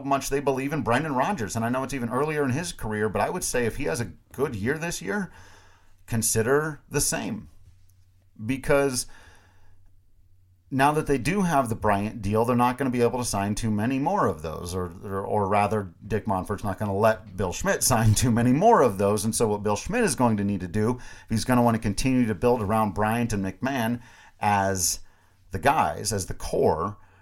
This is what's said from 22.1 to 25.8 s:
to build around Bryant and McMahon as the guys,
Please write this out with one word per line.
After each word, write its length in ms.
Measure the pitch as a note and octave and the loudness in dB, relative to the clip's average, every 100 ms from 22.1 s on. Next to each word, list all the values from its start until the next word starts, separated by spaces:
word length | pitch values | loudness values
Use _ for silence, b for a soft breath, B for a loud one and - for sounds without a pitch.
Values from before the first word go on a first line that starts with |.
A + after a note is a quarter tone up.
| B2+ A2+ | 2 2
to 80 | F2 | 2
build 260 | B2 A#2+ | 2 2
around 320 | G2 A2 G#2+ | 2 2 0
Bryant 400 | F#2 G#2+ A#2 A#2 | 0 0 0 0
and 100 | G2+ | -2
McMahon 560 | F#2+ - B2+ C#3 A2+ A#2+ B B B - | -4 -4 -4 -2 -2 -4 B B B -4
as 640 | G#2+ G2+ G2 F#2+ F2+ - b b b b - | 2 2 2 0 -2 -4 b b b b -12
the 80 | F#2+ | 0
guys, 520 | C#3 D3+ | 2 2